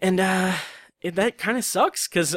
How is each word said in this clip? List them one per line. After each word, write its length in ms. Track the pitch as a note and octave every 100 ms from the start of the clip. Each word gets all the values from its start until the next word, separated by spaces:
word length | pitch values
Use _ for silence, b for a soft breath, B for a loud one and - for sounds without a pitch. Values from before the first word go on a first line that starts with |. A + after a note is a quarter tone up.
and, 160 | F#3 F#3
uh, 360 | F#3+ F#3 F#3 E3+ B B B _
it, 140 | E3+
that 240 | F3 D#3 -
kinda 240 | G3+ B3
sucks, 460 | - F#3 D#4+ - -
'cause 260 | F3+ D#3